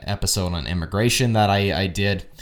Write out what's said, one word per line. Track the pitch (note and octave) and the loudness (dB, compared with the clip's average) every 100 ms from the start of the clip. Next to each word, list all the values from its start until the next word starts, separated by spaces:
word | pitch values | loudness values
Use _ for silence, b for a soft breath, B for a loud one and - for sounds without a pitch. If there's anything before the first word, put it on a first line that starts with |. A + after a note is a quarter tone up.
episode | - G2+ - - F2+ | -6 -4 -2 0 -2
on | E2+ C2+ | -2 -4
immigration | F2 D#2+ G2 A#2 - B2 | -4 -2 0 2 2 2
that | A2 G#2 | 4 4
I, | G2+ G2+ E2 | 4 2 0
I | G2 | -2
did. | F2 G2 G2 - B | 0 0 -2 -6 B